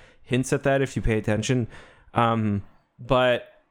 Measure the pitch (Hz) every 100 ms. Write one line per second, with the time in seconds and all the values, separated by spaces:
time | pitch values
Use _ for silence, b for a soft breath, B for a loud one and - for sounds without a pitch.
0 | B B - 123 131 143 139 139 135 113
1 | 113 110 104 107 110 127 110 B B B
2 | B 117 117 113 107 101 - _ _ -
3 | 117 127 127 120 - _ _